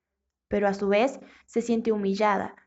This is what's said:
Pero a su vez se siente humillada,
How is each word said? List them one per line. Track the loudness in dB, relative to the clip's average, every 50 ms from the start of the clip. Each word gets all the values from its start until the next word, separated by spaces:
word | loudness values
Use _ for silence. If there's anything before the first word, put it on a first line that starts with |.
| _ _ _ _ _ _ _ _ _
Pero | -4 -2 0 0 0
a | 0
su | 0 0
vez | 0 2 2 2 0 -2 -6 -18 -20 -20 -20 -16
se | _ -4 -4 0
siente | 0 0 0 2 0
humillada, | 0 0 0 -2 0 0 2 2 2 0 -2 -6 -10 -16 _